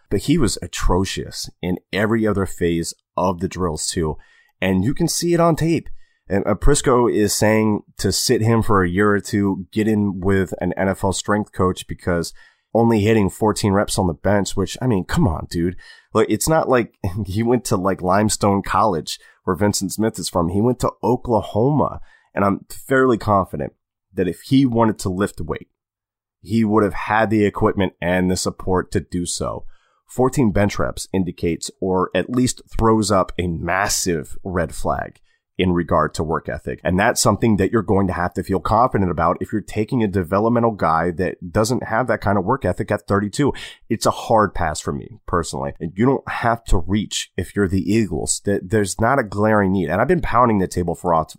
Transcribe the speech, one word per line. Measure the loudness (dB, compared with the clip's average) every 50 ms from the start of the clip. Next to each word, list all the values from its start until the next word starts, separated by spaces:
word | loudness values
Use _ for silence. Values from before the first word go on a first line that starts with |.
| _ -4
but | -4 -2
he | 0 2 2
was | 2 2 0 0 -4
atrocious | -8 -10 -4 0 2 2 2 2 0 -2 -4 -8 -8 -10 -10 -12 -12 -12 -12 _
in | -4 -4 -4 -4 _ _
every | -4 -2 0 0 2 2 2
other | 2 0 0 -2
phase | -4 -2 -2 0 0 0 0 -2 -4 -8 _ _ _ -4
of | -2 0 0 0 -2
the | -4
drills | -6 -4 -4 -4 -4 -4 -4 -6
too. | -6 -4 -2 -2 -4 -4 -8 -12 _ _ _ _ _ _ -4
And | -2 0 0 0
you | 0 0
can | 0 0 -2
see | -2 -2 -2 -2 0 2
it | 2
on | 4 2 2
tape. | 2 0 0 0 -2 -2 -6 -12 -14 -14 _ _ _ _ -4
And, | -2 -2 0 0
uh, | 0
Prisco | 2 4 4 4 4 2 2 4 4 4 2
is | 2 2 2 2
saying | 2 2 2 4 4 4 4 2 0 -2 -4 _ _ -4
to | -2 -2
sit | -2 0 0 0 2 2
him | 2 2 2 2
for | 2 2 2 2
a | 2 2
year | 2 2 2 2
or | 2 0
two, | 0 -2 0 0 2 0 0 -2 -6 -6
get | -2 0 0
in | 2 2 2 0 0 -2 -2
with | 0 2 2 2 2 0 -2 -4
an | -2 -2
N | -2 0 0 -2
F | 0 0 -2
L | -2
strength | -2 -2 -2 -2 0 -2 -2 -4
coach | -2 -2 0 0 -2 -4 -8
because | -12 -12 -8 -4 -2 -2 -2 -2 -6 -10 -16 -20 _ _ _ _ _ 0
only | 2 4 4 4 4
hitting | 4 4 4 4 2 2
fourteen | 0 0 0 0 0 2 0 2
reps | 2 2 0 0 0 -2
on | 0 0
the | -2
bench, | -2 0 0 2 2 0 -2 -2
which, | -4 -4 -4 -4 -4
I | -2 0
mean, | 0 0 -2
come | -2 0 2 2 2
on, | 0 -2 -6 -6
dude. | -4 -2 -2 -2 -4 -6 -12 -20 -20 -20 _ _
Like, | 0 2 2 2
it's | 0 0 0 2
not | 2 2 2 2
like | 2 2 2 0 _ _ -8 -6
<laughs> | -4 -6 -6
he | -4 -2 -2 2
went | 2 2 0 0
to, | 0 -2
like, | 0 0 0 -2 -2
Limestone | 0 2 2 2 2 2 0 2 2 2 2 2
College | 0 0 2 2 2 2 0 -2 -4 -6 -10 -14 -14 -20 _ _ -4
where | -4 -2
Vincent | 0 2 0 0 0 -4 -4
Smith | -2 -2 -2 -2 -2 -4
is | -8 -4
from. | -2 -2 0 0
He | 0 0
went | 0 0 0 0
to | -2 -4 -4 _ -2
Oklahoma. | -2 -2 -2 0 0 0 0 0 -2 -2 0 0 2 2 2 0 0 -2 -4 -8 -16 -20 _ _ _ -4
And | 0 0
I'm | 0 0 -2 -6 -12
fairly | -18 -12 -4 0 2 4 4 4 2
confident | 2 2 2 2 2 0 -2 -4 -8 -8 -8 -10 _ _ _ _ _ _ _ -4
that | -2 -2 -2
if | -2 -6
he | -2 2 4 4 4
wanted | 4 4 2 2 2 2
to | 0 -4 -4
lift | -2 -2 -4 -4 -4 -6
weight, | -8 -8 -8 -8 -10 _ _ _ _ _ _ _ _ _ _ _ _ _ _ _
he | -8 -2 0 2 2
would | 4 4 4 4
have | 2 0
had | -4 -4 -2 0 0 2 2
the | 2 2 2
equipment | 2 2 2 0 0 2 2 -2 -2 -2 -4
and | -2 0 0 2 2 0
the | 0
support | -2 -2 -6 -6 -6 -4 -2 0 0 0 -2
to | -4 -4
do | -4 -4 -6 -6 -4
so. | -4 -6 -6 -6 -6 -8 -8 -12 -14 -16 -18 _ _ _ _ _
Fourteen | -8 -2 0 0 0 2 2 2 2
bench | 2 2 0 0 0 -2
reps | -4 -4 -4 -8 -8 -4
indicates, | -2 -2 -2 -4 -4 -4 -2 -2 -2 -2 -6 -10 -10 -6
or | -4 -2 0 0 0 0 0
at | -2 -2 0
least | 0 0 0 0 -2 -4 -10 -6 -2 2
throws | 4 4 4 4 2 2
up | 2 2 2 0 -2 -4
a | -4 -4
massive | -4 -4 -2 -2 0 0 0 0 -2 -2 -2 -2 -2 -2 -4 -8 -10 -10 -8
red | -6 -4 -4 -4 -4
flag | -4 -6 -4 -4 -4 -4 -6 -10 -12 _ _ _ _ _ _ _ _
in | -2 0 2
regard | 2 0 0 2 2 2 2 0
to | -2 -4 -4
work | -2 -4 -4 -4 -6
ethic. | -8 -8 -8 -8 -8 -4
And | -2 0 0 2
that's | 2 2 2 2
something | 2 2 2 2 2 2 4 2
that | 2 2
you're | 0 0
going | 0 2 0 2 2 0
to |
have | -2 -2 -4 -4 -4
to | -6
feel | -4 -2 -2 -2
confident | 0 2 2 2 2 2 2 0 0 0
about | 0 0 2 0 0 0
if | -4 -6
you're | -6 -6
taking | -6 -6 -6 -4 -4 -2 0 0
a | 0 0
developmental | 0 -2 -2 0 0 0 2 2 2 2 2 0
guy | 0 0 0 0 2 2 0 0
that | -2 -2 -2 -4 -4 -6 -8 -4
doesn't | 0 0 0 0 0 -2 -4
have | -2 -2 -2 0 0
that | -2 -2
kind | 0 0 0
of | 0 0
work | 0 -2 0 0
ethic | -2 -2 -2 -2 -4
at | -4 -4 -2
thirty-two. | 0 0 0 0 0 0 0 0 0 0 -4 -8 -16 -18 -12 _ -6
It's | -4 0 0
a | 0
hard | 0 -2 0 2 2 4 4 2
pass | 0 -2 -2 -2 -4 -4
for | -6 -6
me, | -6 -6 -8 -12 -18 -18 _ -4
personally. | -2 -2 -2 -4 -6 -6 -6 -6 -8 -8
And | -8 -8 -4
you | 0 0
don't | 2 2 0 -2 -6
have | -6 -2 -2 -2 -2 -2 0
to | 2 2 2
reach | 2 2 0 -2 -2 -2 -6 -8 -8 -8 _
if | -8 -8 -4 -2
you're | -2 0 0
the | 0 0 0 2
Eagles. | 2 2 2 0 -2 -4 -4 -4 -6 -4
Th-, | -2 -2 -2 -2 -2
there's | 0 0 0 0 0 -2 -2
not | 0 0 2 0
a | -2
glaring | -2 -2 0 2 4 4 4 4 2
need. | 2 0 0 0
And | 0 0
I've | 2 2
been | 2 0
pounding | 0 0 2 4 4 4 4 2
the | 0
table | 0 -2 -2 -2 -2 -4
for | -4 0 0 2
off-, | 2 0 -2 -6